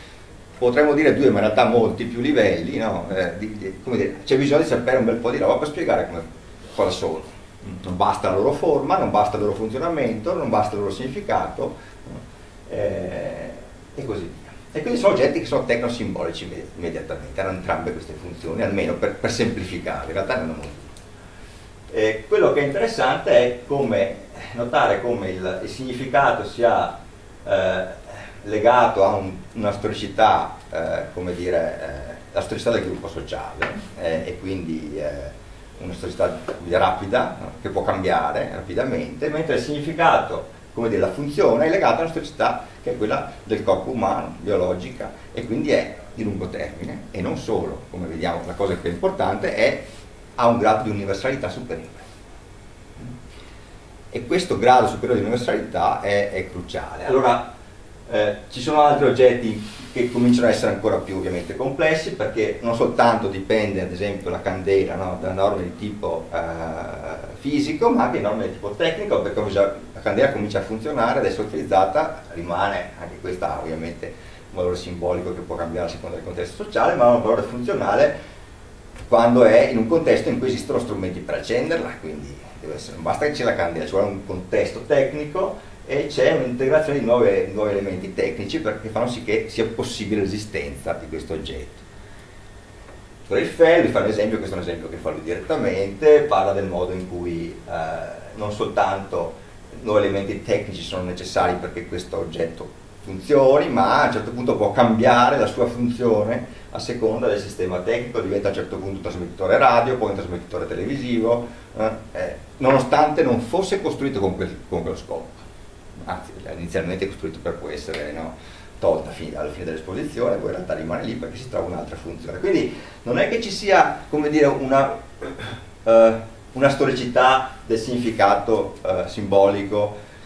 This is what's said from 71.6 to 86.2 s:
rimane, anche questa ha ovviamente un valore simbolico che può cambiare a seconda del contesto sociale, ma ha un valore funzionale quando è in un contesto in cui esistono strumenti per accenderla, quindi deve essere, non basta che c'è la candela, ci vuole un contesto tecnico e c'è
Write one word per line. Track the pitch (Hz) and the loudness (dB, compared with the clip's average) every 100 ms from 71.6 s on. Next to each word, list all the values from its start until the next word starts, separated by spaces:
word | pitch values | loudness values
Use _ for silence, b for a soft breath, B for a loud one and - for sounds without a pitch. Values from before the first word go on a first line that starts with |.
| - 95 95 151 160 - - | 2 4 4 2 0 -4 -12
rimane, | 85 87 87 101 95 - - | -10 -6 -2 0 -2 -6 -10
anche | 87 87 | -14 -10
questa | 90 92 - | -8 -4 -4
ha | - | -4
ovviamente | 80 80 82 - - B B B B | -6 -6 -8 -10 -12 B B B B
un | 90 | -4
valore | 90 87 | -2 -2
simbolico | 90 87 85 90 92 | -6 -4 -2 -2 -2
che | 87 | -6
può | - 87 | -8 -6
cambiare | 85 85 85 | -6 -4 -4
a | |
seconda | - 85 82 | -6 -10 -10
del | |
contesto | 85 90 - - | -8 -8 -8 -8
sociale, | 208 - - | -6 0 0
ma | - | 6
ha | 120 | 6
un | 120 | 6
valore | 110 113 | 4 2
funzionale | 101 123 123 135 - - 285 - B B B - - - - - - | 0 -6 -4 -2 2 4 4 2 B B B -20 -20 -20 -20 -18 2
quando | 117 117 120 | 6 6 8
è | 113 110 - | 10 10 6
in | 117 | 4
un | 110 | 2
contesto | 165 160 - - | 2 4 2 2
in | 120 | 0
cui | 127 | 0
esistono | - - 127 | -2 -2 -2
strumenti | - 101 95 87 | -2 -4 -4 -6
per | - - | -6 -6
accenderla, | - 117 151 165 - - | -2 0 0 -2 -4 -8
quindi | 80 76 71 69 - - | -10 -12 -12 -14 -16 -14
deve | 78 | -12
essere, | 76 - | -10 -12
non | 85 | -8
basta | 85 - 147 | -4 0 0
che | |
c'è | 143 | 0
la | 120 | 0
candela, | 95 85 82 | 0 -2 -2
ci | - | -2
vuole | 95 101 | 0 0
un | 95 | -2
contesto | - 92 - - - 113 - | -8 -8 -2 0 0 -2 2
tecnico | 143 - 151 151 180 196 - - - | 4 4 0 -4 -2 -4 -4 -14 -18
e | - 139 - | -4 -4 -2
c'è | - | 2